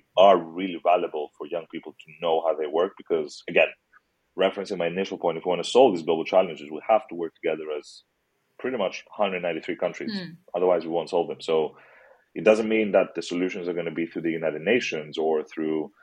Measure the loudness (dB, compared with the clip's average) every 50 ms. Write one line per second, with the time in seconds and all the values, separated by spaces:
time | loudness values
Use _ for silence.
0 | _ _ 4 6 8 8 8 6 2 -4 -8 -6 -6 -6 -6 -2 2 2 2 2
1 | 0 -2 -6 -6 -8 -8 _ -14 -12 -8 -8 -8 -8 _ -12 -12 -12 -14 -20 _
2 | -20 -20 -12 -4 0 0 2 2 2 0 0 0 -2 0 2 2 0 0 -2 -10
3 | -4 -2 -2 -2 -2 -4 -10 -14 -8 0 4 4 4 2 0 _ _ _ _ _
4 | _ _ _ _ _ _ -2 0 0 0 0 -2 -8 -6 -4 -2 -2 -2 0 -2
5 | -4 -4 -6 -2 -2 -2 -2 -2 -2 -2 -2 -2 -2 2 6 6 6 6 6 0
6 | 0 0 0 0 0 2 4 2 2 2 -4 -12 -12 -12 -12 -8 0 2 2 2
7 | 2 -2 -8 -8 -8 -8 _ _ -4 -4 -4 -4 -6 -8 -8 -8 -10 -14 -20 -20
8 | _ _ _ _ _ _ _ _ _ _ _ -10 -8 -6 -4 -2 -4 -4 -4 -8
9 | -16 -12 -2 -2 -2 0 0 -2 -4 -4 -4 -4 -6 -8 -6 -4 -4 -4 -4 -6
10 | -8 -6 -6 -8 -8 -10 -14 -18 _ -8 -4 0 2 2 2 2 0 -2 -4 -4
11 | -4 0 0 0 0 -2 -6 -10 -4 0 0 0 0 -2 -6 -14 -20 -20 -20 -20
12 | -20 -20 -20 _ _ _ -8 2 6 6 6 6 4 0 2 0 2 4 4 2
13 | 2 2 -2 -10 -6 -4 -2 -2 -2 -2 -2 -6 -6 -6 -4 -4 -6 -6 -4 -4
14 | -6 -6 -6 -4 -4 -2 -2 -2 -2 -4 -4 -2 0 2 2 2 0 -2 -6 -6
15 | -8 -8 -4 -2 0 0 0 -2 -4 -6 -6 -4 -2 -2 -2 -2 -4 -8 _ _